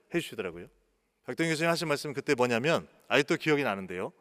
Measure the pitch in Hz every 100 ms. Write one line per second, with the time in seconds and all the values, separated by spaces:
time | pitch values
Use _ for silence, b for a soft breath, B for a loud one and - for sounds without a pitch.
0 | _ 170 - 113 92 85 90 _ _ _
1 | _ _ - 127 165 151 170 165 160 143
2 | 151 135 143 127 123 117 139 147 80 _
3 | - 123 143 165 156 147 131 98 92 90
4 | 120 -